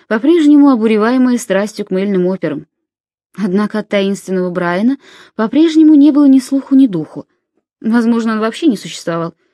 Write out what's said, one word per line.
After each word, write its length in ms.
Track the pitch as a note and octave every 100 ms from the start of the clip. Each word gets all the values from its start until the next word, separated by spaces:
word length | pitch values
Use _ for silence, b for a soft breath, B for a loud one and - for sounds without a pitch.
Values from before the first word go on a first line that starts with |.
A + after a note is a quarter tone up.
| b
по-прежнему 600 | A3 C#4 F4 D4 D4 C#4+
обуреваемые 680 | B3 A3 A3 A3 B3+ B3+ A#3+
страстью 480 | - F#3+ G#3 - G3+
к 60 |
мыльным 360 | F#3 G3+ F#3+ F3+
операм. 380 | F#3 D#3+ D3 D#3 _ _ _ _ _ _ -
Однако 420 | G3 F#3+ G#3 G#3+
от 100 | G#3
таинственного 600 | G#3 G3 F#3+ - F#3 F3+
Брайана 480 | F3 F3 F3+ A#3 C#4 b b b -
по-прежнему 600 | A3 C#4 E4 D#4 D#4 D4+
не 160 | D4
было 160 | C#4+ C#4+
ни 120 | C4
слуху, 360 | B3+ C4+ - C4+
ни 120 | C4+
духу. 400 | E3+ D3+ D3 - _ _ _ _ _
Возможно, 500 | A3 A#3 A3+ A#3 A3+
он 80 | A3
вообще 280 | A3 A3 B3
не 100 | G3
существовал. 560 | E3 - - E3+ E3+ - _